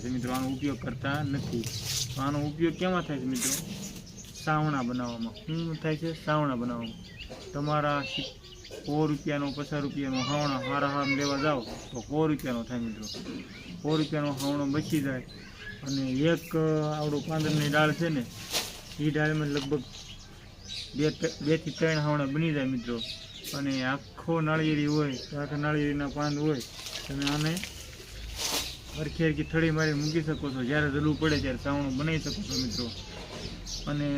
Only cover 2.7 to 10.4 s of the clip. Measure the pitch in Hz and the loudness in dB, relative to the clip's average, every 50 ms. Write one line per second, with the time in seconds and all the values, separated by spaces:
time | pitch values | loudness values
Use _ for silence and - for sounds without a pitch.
2.7 | 151 - 180 185 185 175 160 156 147 135 127 127 131 123 165 262 - - - - | 2 2 2 2 2 2 0 0 -2 -2 0 0 0 0 0 0 0 0 -2 -6
3.7 | - - - - - - - - - - - - - - - 156 156 151 151 156 | -8 -8 -8 -8 -10 -10 -12 -14 -14 -14 -14 -14 -14 -6 0 2 2 4 4 2
4.7 | 147 139 127 120 123 127 123 120 120 117 113 113 110 - - - 156 165 165 165 | 2 0 0 0 -2 -2 -2 -4 -4 -4 -6 -6 -6 -8 -6 -4 -2 -2 -2 -2
5.7 | 160 156 - 160 156 151 165 165 160 156 - - 151 151 151 143 131 120 120 123 | -4 -2 0 0 0 0 -2 -4 -4 -4 -2 0 2 2 2 2 2 0 0 -2
6.7 | 120 117 117 113 - - - - - - - - - - - - - 143 147 147 | -2 -4 -6 -6 -8 -10 -12 -14 -12 -12 -12 -12 -12 -12 -10 -8 -6 -2 0 2
7.7 | 151 151 147 147 147 143 139 135 - - 135 - - - - - - - - - | 2 2 2 2 2 0 0 -2 -4 -4 -6 -6 -8 -12 -16 -18 -16 -16 -14 -12
8.7 | - - - - 143 151 156 156 151 139 - 156 147 143 143 143 127 143 143 143 | -12 -8 -4 0 2 4 4 4 2 0 0 0 0 0 0 -2 -2 -4 -4 -4
9.7 | 156 147 143 143 - 139 143 135 131 131 127 131 143 147 | -2 -2 -2 -2 -2 -2 -2 0 0 0 0 0 2 2